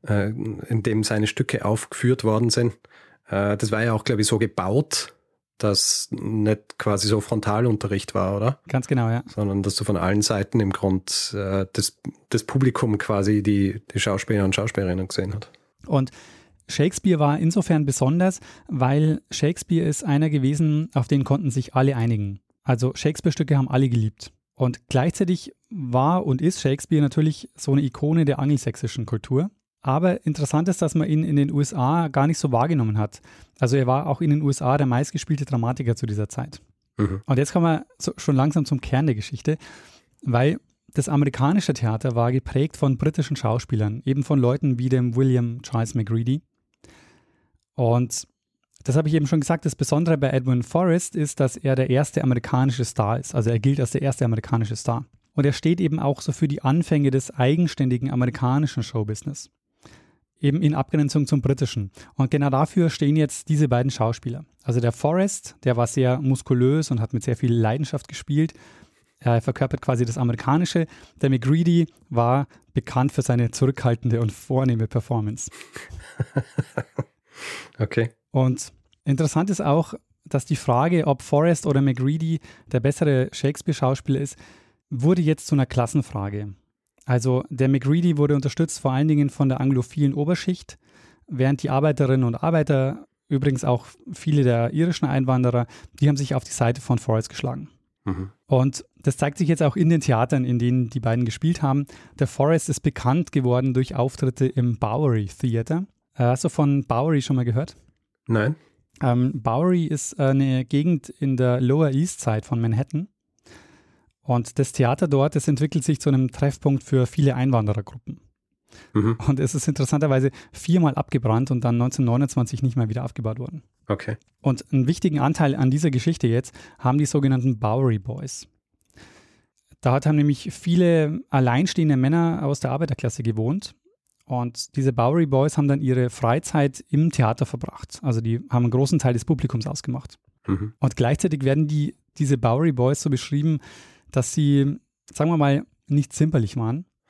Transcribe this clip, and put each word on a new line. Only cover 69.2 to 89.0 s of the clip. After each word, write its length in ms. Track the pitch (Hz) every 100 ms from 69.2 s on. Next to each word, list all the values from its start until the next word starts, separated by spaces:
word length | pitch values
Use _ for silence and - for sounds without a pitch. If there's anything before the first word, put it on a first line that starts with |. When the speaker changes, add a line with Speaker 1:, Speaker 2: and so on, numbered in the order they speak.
| 120 117
Speaker 2:
verkörpert 400 | 123 120 131 139
quasi 240 | - 120 120
das 120 | 117
Amerikanische. 680 | 120 117 - 151 175 170 165 - - _
Der 80 | 139
Macready 580 | 131 127 160 170 170 165 _ _
war 380 | 120 117 131 143 - _
bekannt 380 | - - 127 139
für 100 | -
seine 300 | 131 123 117
zurückhaltende 720 | - 135 139 123 117 123 117
und 100 | 113
vornehme 540 | - - 131 131 113 110
Performance. 640 | 123 - 117 104 113 - -
Speaker 1:
<laughs> 60 | - - - - - - - - - - - - - - - _ _ - - - - -
Okay. 300 | 110 - 113 _ _
Speaker 2:
Und 420 | 135 131 127 - _ _ _ -
interessant 440 | 135 156 156 190
ist 120 | 185
auch, 320 | 147 151 160 - _ _ -
dass 180 | 139
die 140 | - 139
Frage, 500 | - 120 156 175 151
ob 140 | 135
Forrest 440 | - 147 165 165 165
oder 160 | 139
Macready 600 | 139 127 131 160 160 160 - - -
der 120 | 127
bessere 480 | 127 - 151 135 131
Shakespeare-Schauspieler 880 | - 139 147 - 147 131 135 - 135
ist, 160 | 143 - - - _ _ _
wurde 320 | 123 143 180
jetzt 260 | 156 156 -
zu 80 | 143
einer 100 | 131
Klassenfrage. 880 | 127 120 151 - 101 101 101 104 98 _ _ _ _ -
Also 380 | 123 123 127 -
der 200 | 131 135
Macready 480 | 135 135 165 175 147
wurde 180 | 147 147
unterstützt 440 | 135 - 165 -
vor 120 | 135
allen 160 | 131